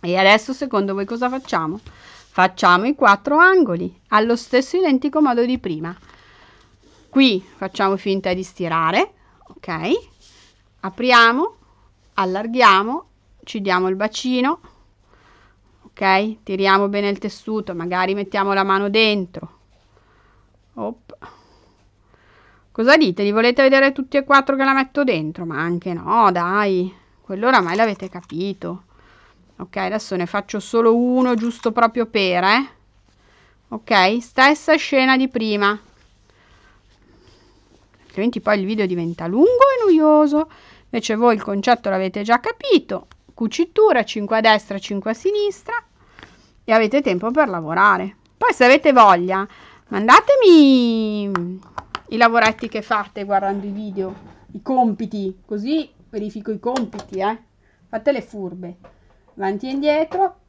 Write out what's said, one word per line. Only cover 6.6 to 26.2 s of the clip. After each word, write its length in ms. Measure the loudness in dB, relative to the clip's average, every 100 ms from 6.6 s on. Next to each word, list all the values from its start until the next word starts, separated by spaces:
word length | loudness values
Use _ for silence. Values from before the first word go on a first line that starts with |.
| _ _ _ _ _
Qui 360 | 2 2 2 -6 -12
facciamo 400 | -12 -4 -2 -2
finta 360 | -2 -4 -4
di 100 | -6
stirare, 720 | -8 -10 -4 -2 0 0 -2 _ _ _ _
ok? 420 | -20 -10 -8 -2 -4 -4 _ _ _ _ _ _ _
Apriamo, 760 | -14 -6 2 6 6 4 -4 -6 _ _ _ _ _
allarghiamo, 920 | -6 -4 -4 -6 2 4 4 2 -6 -10 _ _ _
ci 160 | -12 -8
diamo 280 | -2 0 0
il 80 | -2
bacino, 640 | -4 -6 -4 -2 -2 -4 -10 _ _ _ _ _ _ _ _ _ _ _
ok? 600 | -20 -6 0 0 0 -8
Tiriamo 460 | -10 -2 2 2 2
bene 200 | -2 -4
il 100 | -4
tessuto, 560 | -8 -12 -8 -8 -8
magari 400 | -10 -6 -4 -2
mettiamo 380 | -4 -4 -4 -2
la 100 | 0
mano 280 | 0 0 0
dentro. 680 | 2 2 0 -6 -12 -18 _ _ _ _ _ _ _ _ _ _ _ _
Op. 420 | -10 -10 -10 _ -20 -20 -20 _ _ _ _ _ _ _ _ _ _ _ _ _
Cosa 240 | -2 2 4
dite? 260 | 4 0
Li 80 | 0
volete 320 | 2 0 2
vedere 300 | 4 4 2
tutti 240 | -2 -4 -4
e 80 |
quattro 320 | 2 2 2 -2
che 80 |
la 100 | 0
metto 300 | 0 -2 -2
dentro? 420 | 0 -2 -4 -8 -8
Ma 140 | -6
anche 340 | -4 -4 -6
no, 360 | -8 -2 2